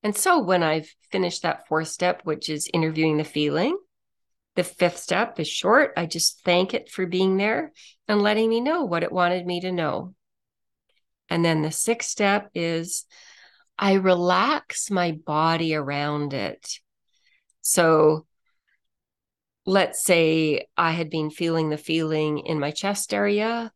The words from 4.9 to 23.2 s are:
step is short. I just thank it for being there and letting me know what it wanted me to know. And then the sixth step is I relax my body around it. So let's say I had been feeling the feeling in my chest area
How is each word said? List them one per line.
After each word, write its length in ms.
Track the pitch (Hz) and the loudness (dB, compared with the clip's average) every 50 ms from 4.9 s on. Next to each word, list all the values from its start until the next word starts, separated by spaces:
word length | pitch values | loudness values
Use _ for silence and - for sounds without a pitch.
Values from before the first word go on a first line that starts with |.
| 175 - | 0 -4
step 420 | - - 180 185 226 233 - - | -6 -2 0 0 0 -2 -4 -8
is 80 | 160 - | -6 -6
short. 440 | - - - 180 226 277 302 - - | -6 -4 2 4 4 4 4 2 0
I 100 | 170 170 | -4 -4
just 360 | 165 - 170 - - - _ _ | -4 -4 -2 -2 -2 -2 _ _
thank 300 | - 175 175 185 190 - | 2 4 4 2 0 -2
it 140 | - - - | -8 -8 -8
for 180 | - - 185 | -6 -6 -4
being 300 | 175 175 185 185 190 190 | -2 0 2 2 2 2
there 360 | 190 202 214 226 277 320 302 _ - - - _ _ _ - | 2 0 0 -2 -2 -4 -8 _ -20 -20 -20 _ _ _ -2
and 140 | 214 208 | 0 2
letting 260 | 202 208 214 208 226 226 | 2 2 2 2 2 2
me 120 | 226 233 | 0 0
know 240 | 240 277 320 359 294 | 0 0 -2 -2 -2
what 180 | 202 170 165 | -2 -2 -2
it 100 | 170 - | -2 -2
wanted 340 | - 185 180 175 180 180 175 | 0 0 2 2 0 -2 -2
me 140 | 175 175 175 | -4 -6 -4
to 120 | 180 185 | -4 -4
know. 420 | 185 175 160 147 - - - 185 - _ _ _ _ _ _ _ _ _ _ _ _ _ _ _ _ _ _ _ _ _ _ _ | -4 -2 -2 -2 -2 -4 -6 -10 -16 _ _ _ _ _ _ _ _ _ _ _ _ _ _ _ _ _ _ _ _ _ _ _
And 160 | 175 170 170 | 0 0 2
then 180 | 165 160 156 | 2 2 0
the 100 | 151 156 | 0 -2
sixth 380 | 156 - - - 233 233 - - | -4 -4 -2 -2 -2 -4 -4 -10
step 400 | - - 208 196 196 208 202 - _ | -4 0 0 2 2 0 -2 -6 _
is 520 | 175 170 165 165 165 165 170 - - - _ - - - - - - - _ _ _ _ _ _ | -6 -4 -2 -4 -4 -6 -6 -8 -10 -10 _ -20 -20 -20 -20 -20 -20 -20 _ _ _ _ _ _
I 180 | - 202 196 190 | -2 2 2 4
relax 960 | 196 185 185 180 175 175 180 180 185 208 262 311 - - _ - - - - | 4 6 4 4 4 4 2 4 4 4 2 0 -2 -4 _ -10 -8 -6 -2
my 220 | 202 185 175 170 | 0 0 0 0
body 600 | 160 156 - - 151 151 160 165 165 165 165 160 156 | -2 -6 -6 -4 0 2 2 2 2 0 0 -2 -2
around 580 | 151 143 135 143 143 147 147 147 147 147 143 | -2 -2 -4 -4 -4 -2 -2 -2 -2 -4 -4
it. 480 | 139 131 101 87 - - - - - - _ _ _ _ _ _ _ _ _ _ _ _ _ _ _ _ | -4 -4 -6 -6 -8 -10 -12 -12 -12 -12 _ _ _ _ _ _ _ _ _ _ _ _ _ _ _ _
So 680 | - - - - 170 165 160 156 156 156 156 156 - _ _ _ _ _ _ _ _ _ _ _ _ _ _ _ _ _ _ _ _ _ _ _ _ _ _ _ _ | -4 -2 2 2 4 4 6 6 6 6 4 2 -4 _ _ _ _ _ _ _ _ _ _ _ _ _ _ _ _ _ _ _ _ _ _ _ _ _ _ _ _
let's 380 | - 190 196 185 - - - | 2 2 2 2 2 -2 -4
say 640 | - - 180 170 165 160 160 160 156 156 147 - - _ _ | 2 4 4 6 6 4 4 2 2 2 0 -2 -4 _ _
I 160 | - 170 165 | 0 0 0
had 180 | 160 170 165 151 | 0 -2 -4 -4
been 200 | 156 160 151 156 | -2 -4 -4 -4
feeling 400 | 151 - 175 165 165 165 160 151 | -4 -2 -2 0 0 0 0 0
the 60 | 151 | -2
feeling 640 | 151 - - 165 165 160 156 156 151 151 151 151 147 | -6 -4 -4 -2 -2 0 0 0 0 0 0 -2 -4
in 200 | - - 165 151 | -4 -4 -4 -2
my 120 | 143 147 | -2 -4
chest 420 | 151 - - 196 202 202 - - | -4 -4 -4 -4 -4 -4 -4 -4
area 600 | 208 202 | -2 -2